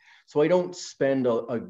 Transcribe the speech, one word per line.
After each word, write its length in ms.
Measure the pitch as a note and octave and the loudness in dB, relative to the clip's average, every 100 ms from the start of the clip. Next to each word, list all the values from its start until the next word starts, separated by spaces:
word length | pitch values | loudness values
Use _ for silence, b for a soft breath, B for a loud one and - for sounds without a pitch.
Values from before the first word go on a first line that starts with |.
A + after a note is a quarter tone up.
| b b b | b b b
So 140 | D3 | 2
I 60 | D#3 | 4
don't 280 | F3+ F3+ F3 | 4 0 -8
spend 500 | - - C3+ C3+ B2 | -14 -2 0 2 2
a, 80 | |
a, 280 | A#2 - A#2+ F#2+ | 0 -2 -6 -8